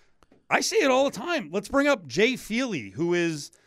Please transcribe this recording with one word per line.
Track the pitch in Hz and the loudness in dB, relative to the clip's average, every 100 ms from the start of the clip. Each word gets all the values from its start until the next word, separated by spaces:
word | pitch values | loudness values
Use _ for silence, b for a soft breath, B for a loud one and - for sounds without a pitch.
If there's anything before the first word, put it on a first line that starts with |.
| _ _ _ _ - | _ _ _ _ -2
I | 233 | 0
see | 262 427 | 2 2
it | 285 | 4
all | 254 277 | 4 2
the | - | -2
time. | 302 330 156 | -4 -4 -2
Let's | 190 208 | -6 0
bring | 277 285 | 2 2
up | 277 151 | 2 -2
Jay | 123 233 226 | 0 2 0
Feely, | - 220 262 170 98 | -4 -4 -2 -4 -6
who | 98 170 175 | -4 0 2
is, | 170 151 - _ | 0 -2 -10 _